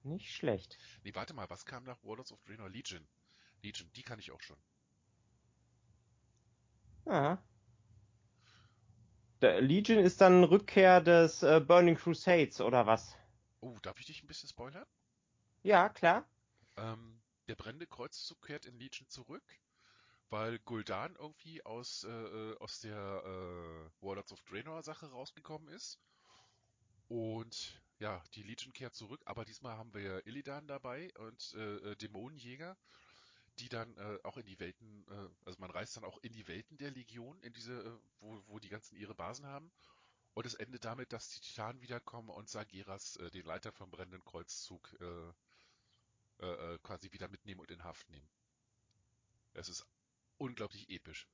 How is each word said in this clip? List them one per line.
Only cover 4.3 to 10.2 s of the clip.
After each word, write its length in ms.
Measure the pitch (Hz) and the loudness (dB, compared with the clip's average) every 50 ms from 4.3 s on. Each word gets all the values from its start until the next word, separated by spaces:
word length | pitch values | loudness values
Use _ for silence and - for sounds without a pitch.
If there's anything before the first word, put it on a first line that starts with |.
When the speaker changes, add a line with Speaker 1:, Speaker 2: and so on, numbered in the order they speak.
Speaker 2:
auch 100 | 69 - | -16 -18
schon. 160 | - - 76 71 _ _ _ _ _ _ _ _ _ _ _ _ _ _ _ _ _ _ _ _ _ _ _ _ _ _ - _ _ _ _ _ _ _ _ _ _ _ _ _ _ _ _ _ _ - - - - | -18 -20 -20 _ _ _ _ _ _ _ _ _ _ _ _ _ _ _ _ _ _ _ _ _ _ _ _ _ _ _ -20 _ _ _ _ _ _ _ _ _ _ _ _ _ _ _ _ _ _ -20 -20 -14 -4
Speaker 1:
Ja. 380 | - 214 156 139 147 180 190 - - _ _ _ _ _ _ _ _ - - - _ _ _ _ _ _ _ _ - - - - - _ _ _ _ - _ - - _ _ _ _ _ _ | 0 2 2 2 2 0 -2 -6 -20 _ _ _ _ _ _ _ _ -20 -20 -20 _ _ _ _ _ _ _ _ -20 -20 -20 -20 -20 _ _ _ _ -20 _ -20 -20 _ _ _ _ _ _
Der 200 | - 110 85 95 | 6 8 8 8
Legion 380 | 123 135 160 196 214 - 226 214 | 6 6 4 4 4 6 6 8
ist 220 | 185 180 - - | 6 6 8 10